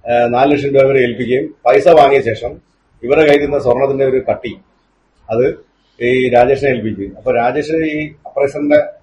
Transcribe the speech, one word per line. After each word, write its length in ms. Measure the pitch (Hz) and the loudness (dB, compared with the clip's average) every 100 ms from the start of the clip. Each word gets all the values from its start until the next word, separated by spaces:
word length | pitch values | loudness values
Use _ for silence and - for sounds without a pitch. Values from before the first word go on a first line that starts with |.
| - | -2
ആ, 160 | 127 117 | -2 0
നാല് 240 | 120 143 | 0 0
ലക്ഷം 180 | 139 139 | 0 0
രൂപ 140 | 139 | 2
വരെ 160 | 135 135 | 2 2
ഏൽപ്പിക്കുകയും 520 | 120 113 120 127 - - | 0 -4 -4 -4 -4 -4
പൈസ 220 | 120 139 175 | 0 2 4
വാങ്ങിയ 340 | 160 139 139 | 6 6 2
ശേഷം 400 | 113 110 120 - _ _ _ _ | 0 -6 -10 -12 _ _ _ _
ഇവരുടെ 220 | 120 151 | -2 2
കയ്യിൽ 140 | 151 143 | 4 2
ഇരുന്ന 200 | 143 139 | 0 -2
സ്വർണത്തിന്റെ 460 | 120 123 139 135 | 0 0 0 0
ഒരു 180 | 135 127 117 | 0 -2 -2
കട്ടി 280 | - 117 - _ _ _ _ _ _ - | -6 -8 -14 _ _ _ _ _ _ -6
അത് 360 | 113 135 - _ _ _ _ | -2 -2 -4 _ _ _ _
ഈ 280 | 120 127 127 | -2 -2 2
രാജേഷിനെ 400 | 120 123 135 139 | 2 2 2 0
ഏൽപ്പിക്കും. 480 | 123 110 98 98 - | -2 -6 -8 -10 -8
അപ്പൊ 140 | 127 | -4
രാജേഷ് 400 | 117 120 143 147 | -2 -2 -4 -4
ഈ 420 | 160 156 151 151 - - | -4 -4 -6 -10 -14 -12
ഓപ്പറേഷന്റെ 500 | 139 143 147 147 147 - - | -4 -4 -4 2 2 2 -10